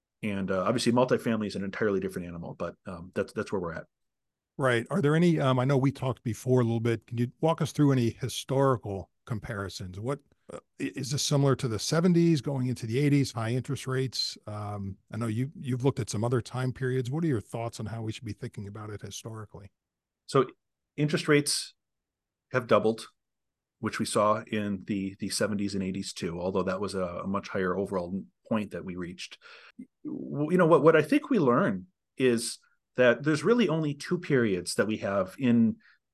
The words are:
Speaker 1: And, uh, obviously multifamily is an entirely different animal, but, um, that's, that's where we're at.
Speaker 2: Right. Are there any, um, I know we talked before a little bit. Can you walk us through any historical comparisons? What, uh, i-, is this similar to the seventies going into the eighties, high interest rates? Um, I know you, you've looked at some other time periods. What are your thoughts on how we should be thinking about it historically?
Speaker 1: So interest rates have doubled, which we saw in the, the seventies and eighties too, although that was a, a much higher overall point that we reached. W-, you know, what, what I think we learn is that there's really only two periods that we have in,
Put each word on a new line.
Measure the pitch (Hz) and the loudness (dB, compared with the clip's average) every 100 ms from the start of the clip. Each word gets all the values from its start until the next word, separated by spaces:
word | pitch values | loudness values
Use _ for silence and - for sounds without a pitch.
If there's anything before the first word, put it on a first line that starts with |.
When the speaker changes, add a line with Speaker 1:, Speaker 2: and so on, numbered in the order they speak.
| _ _ | _ _
Speaker 1:
And, | 110 101 95 | -6 -4 -2
uh, | 95 92 | 0 0
obviously | 123 123 | 2 2
multifamily | 120 127 117 123 113 104 | 4 4 2 0 -2 -2
is | 98 | -6
an | 98 | -6
entirely | - 110 98 | -2 0 0
different | 95 95 85 | -2 -6 -10
animal, | 87 82 76 | -10 -12 -8
but, | 85 - - | -10 -10 -14
um, | 87 90 | -14 -8
that's, | - 95 | -6 -4
that's | 107 104 | -6 -4
where | 101 | -4
we're | 85 | -4
at. | 80 - _ _ _ _ _ _ - | -8 -12 _ _ _ _ _ _ -2
Speaker 2:
Right. | 131 120 117 | 2 2 0
Are | 139 | 0
there | 139 156 | 2 6
any, | 175 156 | 6 4
um, | 139 127 | 4 2
I | 127 | 4
know | 143 | 4
we | 135 | 2
talked | - 131 120 | 0 -4 -4
before | 123 107 127 127 | -6 -6 2 4
a | |
little | 117 113 | 4 2
bit. | 113 113 - | 0 -2 -4
Can | 117 | -4
you | 120 - | -4 0
walk | 160 160 | 0 2
us | 156 | -2
through | - 147 | 4 4
any | 135 117 | 6 2
historical | - 131 - - 135 135 123 104 98 - _ - | 0 -6 -8 -2 2 4 2 -2 -8 -8 _ -10
comparisons? | 113 - 107 98 - 95 92 | -8 -6 -6 -8 -8 -12 -8
What, | 117 143 _ _ - | -6 -8 _ _ -18
uh, | - - - | -18 -18 -10
i-, | 131 - | -8 -6
is | 120 | -6
this | 135 | -4
similar | - 147 139 131 | 0 4 4 2
to | 131 | 0
the | 107 | -4
seventies | - 156 180 170 170 160 | -2 2 4 6 6 4
going | 147 139 127 | 0 -2 -2
into | 120 113 | -4 -2
the | 120 | 0
eighties, | 147 143 131 | 4 4 2
high | - 113 | -2 -2
interest | 127 117 135 - | -2 -4 -6 -4
rates? | 131 131 - - - - | -4 -4 -4 -6 -8 -12
Um, | 107 104 104 98 98 _ | -10 -8 -8 -8 -10 _
I | 113 | -6
know | 117 | -4
you, | 110 131 175 | -2 -4 -6
you've | 151 135 135 | -6 0 0
looked | - | 0
at | 110 | -4
some | 107 117 | -4 -2
other | 123 | -2
time | - 127 131 | -2 -6 -6
periods. | 123 131 127 120 | -4 -4 -2 -2
What | 147 | -2
are | 165 | 0
your | 120 | -2
thoughts | - 117 117 - | -4 -8 -8 -8
on | 110 | -8
how | 113 | -6
we | 110 | -8
should | - 107 | -8 -10
be | |
thinking | 101 120 - 101 | -10 -12 -12 -12
about | 101 107 | -12 -12
it | 104 | -12
historically? | 104 - 117 110 107 104 98 _ _ _ _ _ - | -12 -14 -14 -14 -16 -18 -20 _ _ _ _ _ 0
Speaker 1:
So | 139 127 - _ _ _ - | 2 2 -4 _ _ _ -4
interest | 147 170 165 | -2 0 4
rates | 147 143 - - - _ _ _ _ _ _ _ | 4 4 -4 -6 -16 _ _ _ _ _ _ _
have | 127 123 | -4 4
doubled, | 107 107 113 - _ _ _ _ _ _ _ | 4 4 0 -8 _ _ _ _ _ _ _
which | 110 - | -6 -4
we | 110 | -2
saw | 117 104 107 117 | 2 2 2 -2
in | 110 104 98 - | -4 -4 -4 -4
the, | 101 95 98 | -4 -6 -6
the | 98 | -6
seventies | - 104 104 101 98 | -2 -2 -2 -4 -4
and | |
eighties | 95 95 95 | -4 -4 -8
too, | - 92 85 | -8 -6 -4
although | 90 95 | -2 -2
that | 92 92 | -2 -4
was | 101 95 | -4 -4
a, | |
a | 90 87 98 | -4 -6 -6
much | 98 - | -6 -6
higher | 101 92 90 | -4 -2 -2
overall | 95 95 87 95 - _ _ | -2 -4 -4 -6 -10 _ _
point | 113 104 | -4 -4
that | 87 | -8
we | 95 90 | -10 -10
reached. | 85 90 - - - - - - - _ | -10 -12 -16 -18 -20 -20 -20 -20 -20 _
W-, | - - 131 143 151 | -10 -10 -6 -4 0
you | 180 | 4
know, | 170 | 6
what, | 160 | 8
what | 143 160 | 8 6
I | |
think | 147 294 - | 4 0 2
we | 240 | 2
learn | 139 123 190 95 - _ _ - | 4 4 2 -2 -8 _ _ 0
is | 131 117 - - _ _ _ - | 2 2 -2 -10 _ _ _ 4
that | 123 117 | 6 6
there's | 143 151 | 2 2
really | 160 240 190 | 4 4 4
only | 160 151 | 2 -2
two | 143 - 180 | -4 -4 -4
periods | - 139 113 90 85 - | 2 2 4 0 -2 0
that | 104 | 0
we | 107 | 0
have | 104 101 92 - | -2 -2 -2 0
in, | 127 117 113 110 _ _ _ | 2 6 4 2 _ _ _